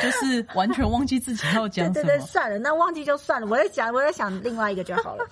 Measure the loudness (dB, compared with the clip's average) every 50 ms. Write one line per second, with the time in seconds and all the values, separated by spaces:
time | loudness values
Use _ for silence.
0 | 0 0 0 0 0 2 0 0 -2 -2 0 0 2 2 2 2 2 2 2 2
1 | 0 2 0 0 0 -2 -4 -2 0 0 2 2 0 0 -2 0 0 0 0 0
2 | 2 2 2 2 0 0 -2 -2 0 0 -2 -2 0 0 2 2 2 2 0 -2
3 | 0 0 0 0 0 -2 -2 -2 0 0 2 2 2 2 2 -2 -2 0 0 2
4 | 2 2 0 0 -4 -4 -4 -4 -6 -6 -4 -2 -2 -2 -2 -4 -4 -4 -2 -4
5 | -4 -4 -6 -8 -8 -8